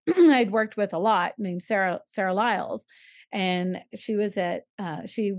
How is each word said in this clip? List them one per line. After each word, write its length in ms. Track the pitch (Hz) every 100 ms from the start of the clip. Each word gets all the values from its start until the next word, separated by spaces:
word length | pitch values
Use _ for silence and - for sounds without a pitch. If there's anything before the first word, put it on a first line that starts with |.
<clears throat> 80 | - 359
I'd 360 | 339 262 220
worked 240 | 214 220 214
with 140 | 196
a 40 | 165
lot 360 | 208 202 175 -
named 240 | 202 175
Sarah, 380 | - 208 185 175 -
Sarah 260 | - 190
Lyles. 520 | 185 233 202 - 98 - _ - - -
And 480 | - 185 180 180 180 - 208
she 200 | - 208
was 200 | 208 196
at, 260 | 175 175 - -
uh, 280 | 185 156 185
she 260 | - 208